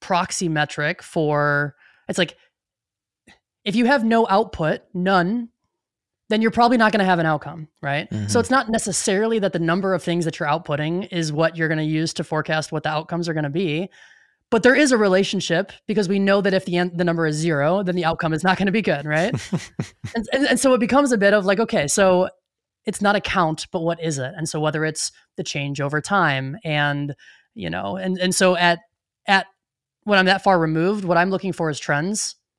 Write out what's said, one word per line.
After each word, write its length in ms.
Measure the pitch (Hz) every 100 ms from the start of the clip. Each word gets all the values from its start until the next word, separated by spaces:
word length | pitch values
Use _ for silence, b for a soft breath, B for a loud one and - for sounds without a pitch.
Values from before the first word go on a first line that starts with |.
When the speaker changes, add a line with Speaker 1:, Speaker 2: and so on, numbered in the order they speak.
Speaker 1:
proxy 480 | - 175 185 - 170
metric 540 | 156 147 - 147 180
for, 720 | - 170 151 147 147 143 147 b b b b
it's 100 | 190
like, 180 | 170 - b _ _ _ _ _ _ _ _ _ _ _
if 120 | 208 220
you 100 | 240
have 180 | 285
no 220 | 220 226 226
output, 520 | 196 220 - 156 - -
none, 580 | 180 180 190 175 240 233 _ _ _ _ _ _ _ -
then 140 | 220
you're 80 | 226
probably 260 | 226 233 247
not 140 | 214
gonna 140 | 214
have 160 | 185 175
an 60 | 160
outcome, 420 | 151 147 165 151 _
right? 300 | 143 143 -
Speaker 2:
Mm-hmm. 160 | 107 104
Speaker 1:
So 140 | 240
it's 100 | 220
not 180 | 262 220
necessarily 720 | 220 208 160 - 196 226 226
that 140 | 190
the 80 | 170
number 340 | 165 180 196
of 80 | 180
things 220 | - 170
that 140 | 165 -
you're 80 | 151
outputting 580 | 156 165 147 151 175 208
is 200 | 175 156
what 240 | 147 165 165
you're 120 | 160
gonna 140 | 156
use 300 | 156 156 160
to 100 | -
forecast 480 | 151 156 151 156 -
what 100 | 156
the 60 | 151
outcomes 400 | 156 160 170 170
are 60 |
gonna 140 | 156 147
be, 380 | 160 180 151 190 b b b b b _
but 140 | 226
there 100 | 247
is 160 | 262 294
a 80 | 240
relationship, 720 | 202 185 190 190 - 170 202 - -
because 220 | 214 180
we 100 | 196
know 220 | 196 196
that 120 | 196
if 100 | 185
the 120 | 185 175
en-, 180 | 180 170
the 80 |
number 220 | 175 170 156
is 100 | 151
zero, 460 | 165 143 147 190
then 100 | 185
the 100 | 180
outcome 280 | 160 165 165
is 100 | 156
not 160 | 185 180
gonna 140 | 196
be 100 | 220
good, 220 | 202 143
right? 280 | 151 156 202
Speaker 2:
<laughs> 800 | 151 - 170 - - - _ - 233
Speaker 1:
And, 120 | 220
and, 140 | 269 277
and 140 | 247
so 120 | 269
it 40 | 247
becomes 340 | 226 262 285
a 60 | 220
bit 140 | 202
of, 100 | 208
like, 160 | 190 202
okay, 260 | 220 202 143
so 400 | - 190 180 185 - _ _ _ _
it's 160 | - -
not 140 | 202 208
a 40 |
count, 460 | - 196 160 156 -
but 80 | 180
what 200 | 165 165
is 160 | 165 139
it? 140 | 131 160
And 120 | 160
so 120 | 156
whether 240 | 151 151
it's 260 | 156 156 - b b -
the 60 |
change 380 | 131 143 143 139
over 200 | 139 151
time 560 | - 196 160 135 135 147
and, 520 | 160 147 147 143 143 139 b b b
you 140 | - 170
know, 280 | 175 196 190
and, 220 | 190 185
and 140 | 185
so 220 | 175 185 175
at, 220 | 175 170 _ _ _ _ -
at, 200 | 196 - _ _ _ _ _
when 140 | 208 196
I'm 80 | 185
that 160 | 190
far 140 | 202 180
removed, 440 | 160 160 180 214
what 120 | 185 170
I'm 120 | 185
looking 220 | 190 190
for 160 | 165 160
is 80 | 143
trends, 560 | - 147 180 214 - - _